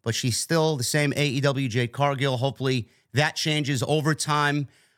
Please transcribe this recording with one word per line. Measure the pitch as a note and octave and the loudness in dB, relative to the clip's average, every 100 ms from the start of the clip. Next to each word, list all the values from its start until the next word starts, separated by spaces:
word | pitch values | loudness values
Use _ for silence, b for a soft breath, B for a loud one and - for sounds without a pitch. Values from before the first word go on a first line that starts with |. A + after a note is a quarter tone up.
but | A#2 | -4
she's | - B2+ G#2+ | -2 0 -2
still | - D#3+ D#3 C#3+ | 0 2 2 0
the | |
same | A#2 D3+ C#3+ | 0 0 2
A | - D3 | 0 0
E | C3 | 0
W | C#3+ C3+ C3 | 0 0 -2
Jade | A#2+ A#2+ | -2 -2
Cargill. | - C#3+ C3+ C#3 B2+ | 0 0 0 0 0
Hopefully | C#3 - C3 B2+ - b b | -2 0 -2 -2 -4 b b
that | A#2 D3+ - | 0 0 0
changes | D#3+ D3+ C#3+ C3 B2 | -2 0 0 -2 0
over | D3+ D3+ | 0 0
time. | D3+ D#3 D3 C#3+ D3 C#3 b b | -2 0 0 2 0 -4 b b